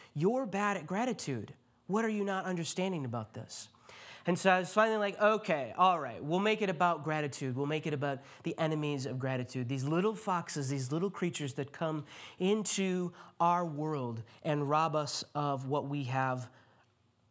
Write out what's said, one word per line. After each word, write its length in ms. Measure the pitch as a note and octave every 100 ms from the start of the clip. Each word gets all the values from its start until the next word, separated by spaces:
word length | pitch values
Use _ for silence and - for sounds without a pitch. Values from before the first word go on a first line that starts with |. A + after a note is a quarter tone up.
| -
"You're 320 | C#3+ F3+ B3+
bad 320 | B3 G3 G3+ F#3+
at 100 | D3
gratitude. 680 | F#3+ B3+ G#3+ - A#2+ F#2+ - _ _ -
What 180 | G#3
are 60 | A3+
you 140 | G#3+
not 220 | G3+ F#3+ F3+
understanding 580 | F3 D#3 - F#3+ F3
about 300 | B2+ A#2 G#2+
this?" 340 | - - - - - - - - - -
And 120 | F3
so 120 | F#3+
I 80 | F#3
was 120 | E3+
finally 280 | G#3+ A3 A3
like, 200 | G3+ -
"Okay, 540 | G#3 A3 G#3+ D3+ A#2+ -
all 200 | F#3 E3+
right, 240 | C3 G#2+
we'll 180 | C#3 F3+
make 200 | G#3 G3+
it 80 | G3
about 340 | D#3 F3+ D#3+
gratitude. 540 | D3 D3+ D3 - C3+ B2
We'll 80 |
make 220 | C#3+ D#3 D#3+
it 80 |
about 240 | D3 C#3+ C3 - -
the 160 | E3 D#3
enemies 480 | D#3 D#3 D3+ C#3+ C3
of 120 | C3
gratitude, 520 | C3 C3 A#2+ C3 B2
these 140 | C3+
little 300 | C3+ E3+ G#3+
foxes, 540 | G3+ - F3 E3+ D3+ C3
these 240 | C#3 B2+
little 160 | D#3 G3
creatures 460 | F#3+ F3+ E3+ C#3+
that 180 | B2+ C3+
come 320 | - D#3+ D#3 C#3+ - - -
into 760 | F#3 G#3+ G3+ G3+ F#3+ F3+ F3 - - -
our 240 | E3+ F3
world 580 | F3 D3 D#3 D3+ A#2+ A2+ A2 -
and 260 | - D3 C#3
rob 260 | D3+ D#3+
us 300 | D3+ C#3+ - -
of 300 | D3 D3 C#3
what 220 | C3 C#3+ C3+
we 180 | D3
have 460 | B2 C3 C3 B2+ A#2 - - _ _ _ _ _ _